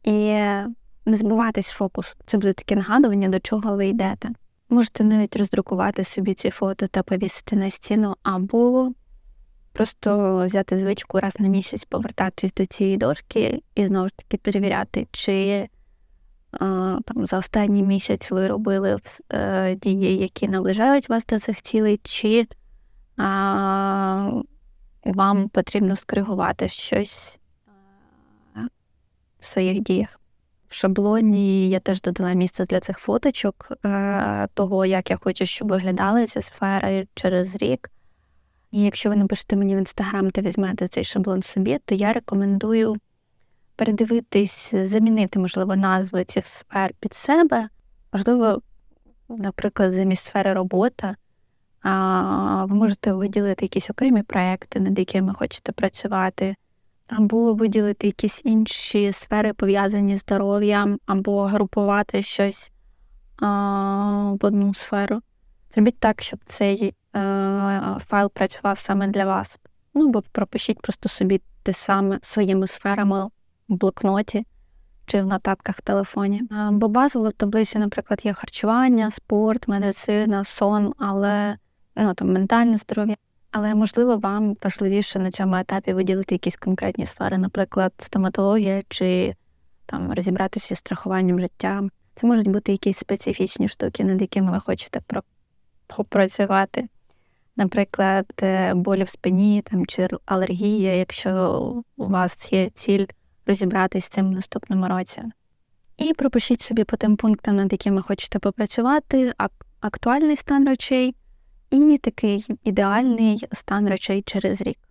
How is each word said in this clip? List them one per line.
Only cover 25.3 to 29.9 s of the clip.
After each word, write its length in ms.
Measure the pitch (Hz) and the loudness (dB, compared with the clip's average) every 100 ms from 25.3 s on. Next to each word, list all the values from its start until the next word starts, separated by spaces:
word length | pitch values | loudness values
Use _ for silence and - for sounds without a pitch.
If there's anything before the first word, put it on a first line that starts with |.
| 202 196 | 2 2
потрібно 460 | - 185 208 196 196 | -2 -2 0 0 0
скоригувати 720 | - - 202 190 185 - 185 | -2 -4 -2 -2 -2 -2 -4
щось, 720 | - - - 202 - - - _ _ _ 196 196 196 196 _ _ 208 _ | -6 -2 -2 -2 -8 -16 -18 _ _ _ _ _ _ _ _ _ _ _
а, 60 | 214 240 - _ _ _ _ _ _ | -10 -10 -10 _ _ _ _ _ _
в 60 | - | -6
своїх 340 | - 185 185 | 0 2 2
діях. 400 | 214 | 0